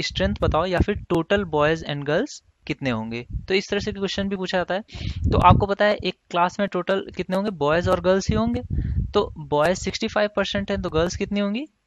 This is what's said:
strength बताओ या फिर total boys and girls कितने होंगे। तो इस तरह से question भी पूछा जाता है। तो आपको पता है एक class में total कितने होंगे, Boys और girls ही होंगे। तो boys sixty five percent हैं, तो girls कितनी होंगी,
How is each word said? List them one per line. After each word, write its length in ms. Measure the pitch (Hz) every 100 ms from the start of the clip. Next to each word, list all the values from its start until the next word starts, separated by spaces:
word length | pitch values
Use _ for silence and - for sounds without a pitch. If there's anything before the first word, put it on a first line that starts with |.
strength 340 | 165 - 190 208
बताओ 260 | 156 156 185
या 140 | 175
फिर 220 | - 208 -
total 320 | 175 160 202 190
boys 360 | 151 147 160
and 200 | 160 147
girls 340 | 139 165 285 - _ _ -
कितने 240 | 151 135
होंगे। 340 | 113 110 117 120 - -
तो 60 |
इस 160 | 190 -
तरह 100 | 202
से 120 | 202
question 360 | 196 196 - 196
भी 80 | 196
पूछा 220 | 185 185
जाता 160 | 170
है। 80 | 185 - - - - -
तो 80 | -
आपको 260 | 180 180 196
पता 180 | 196
है 120 | 208 -
एक 220 | 180 - -
class 280 | 175 180 -
में 80 | 202
total 360 | 180 175 196 - -
कितने 200 | 185 185
होंगे, 140 | 208
Boys 360 | 175 143 165 180
और 120 | 180
girls 280 | 180 190 -
ही 80 | 214
होंगे। 260 | 226 247 247 - - - -
तो 120 | 208 - - 143
boys 300 | 147 156 190
sixty 300 | 196 - 226
five 220 | 214 208 202
percent 340 | 196 208 202
हैं, 100 | 196
तो 80 | 180
girls 260 | 156 175 -
कितनी 240 | 190 202
होंगी, 260 | 202 214 311 _